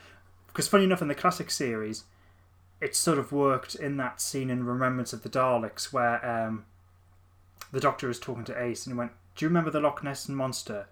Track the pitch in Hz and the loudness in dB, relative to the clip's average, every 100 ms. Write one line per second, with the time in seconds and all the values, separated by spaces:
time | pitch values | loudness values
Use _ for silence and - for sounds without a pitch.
0 | - - - - - - 147 202 190 185 | -18 -20 -20 -20 -10 -4 4 6 6 4
1 | 151 143 185 170 - - 135 110 107 110 | 0 0 0 0 -2 -2 -2 -2 -4 -8
2 | - _ - _ _ _ _ - 143 - | -12 _ -20 _ _ _ _ -8 -4 0
3 | - 147 127 143 139 131 - - 147 139 | 2 2 2 2 4 2 -2 -8 -4 -2
4 | 123 - - 139 131 123 123 123 127 127 | -4 -4 -4 -2 -2 0 0 0 0 0
5 | 120 113 107 135 131 120 110 - - 131 | -4 -6 -4 2 4 4 0 -6 -4 0
6 | 120 117 123 117 110 110 98 _ _ _ | 2 2 0 -2 -2 -4 -10 _ _ _
7 | _ - _ _ _ _ - 131 139 131 | _ -20 _ _ _ _ -8 0 0 2
8 | 131 120 - 120 110 120 123 110 131 123 | -2 -4 -6 -6 -6 -4 -4 -4 -6 -6
9 | 120 - - - 160 175 156 147 147 - | -6 -8 -20 -4 2 4 2 2 2 2
10 | 143 135 - 139 131 127 - 104 101 | -4 -6 -6 -2 -2 -4 -6 -8 -10